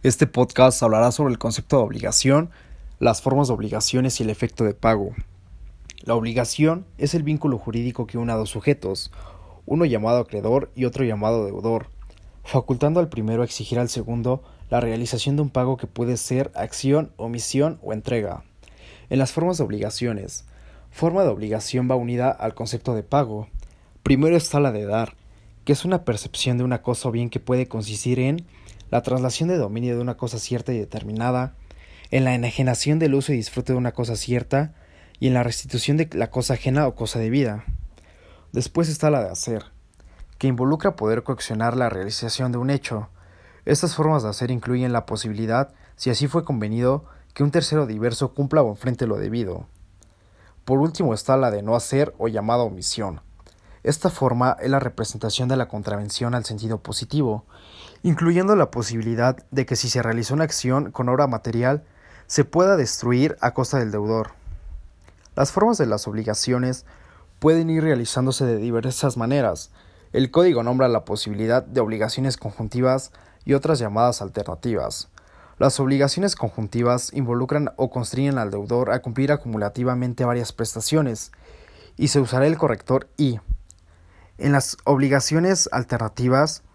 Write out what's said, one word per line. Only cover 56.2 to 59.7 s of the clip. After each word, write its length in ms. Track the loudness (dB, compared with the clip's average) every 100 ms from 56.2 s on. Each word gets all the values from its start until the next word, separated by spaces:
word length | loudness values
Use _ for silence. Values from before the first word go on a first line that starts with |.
| -2
al 100 | -2
sentido 360 | -4 -8 -6 -6
positivo, 680 | -6 -8 -4 -2 0 -2 -8 -20 -20 -20 -20 -4
incluyendo 540 | 0 2 4 4 4 4
la 160 | 4
posibilidad 680 | 0 -4 -4 -2 2 2 0 -4
de 160 | -4
que 80 | -2